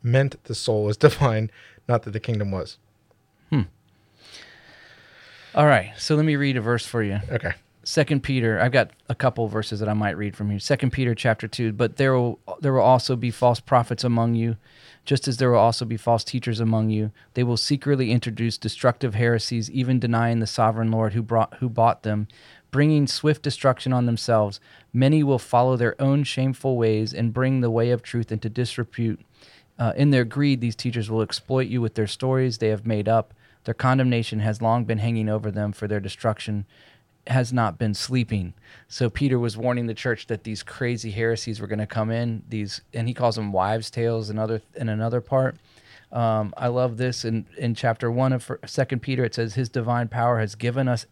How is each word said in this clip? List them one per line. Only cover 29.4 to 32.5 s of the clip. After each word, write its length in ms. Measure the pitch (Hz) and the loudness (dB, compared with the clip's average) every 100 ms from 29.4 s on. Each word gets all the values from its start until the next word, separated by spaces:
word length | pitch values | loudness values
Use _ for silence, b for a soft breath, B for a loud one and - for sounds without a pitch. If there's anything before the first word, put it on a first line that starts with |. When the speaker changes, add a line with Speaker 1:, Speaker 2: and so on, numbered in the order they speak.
| b b b - | b b b -4
Speaker 2:
Uh, 140 | 117 - | -2 2
in 140 | 143 | 4
their 140 | 131 | 4
greed, 360 | 117 139 143 131 | 2 0 0 2
these 140 | 117 - | -2 -4
teachers 320 | 123 117 107 | -4 -4 -2
will 140 | 110 | -2
exploit 460 | 104 - - 131 127 | -2 -4 -2 -2 0
you 120 | 123 | -2
with 140 | 113 | -2
their 120 | - 104 | -2 -4
stories 500 | - 131 131 127 | -2 -2 0 0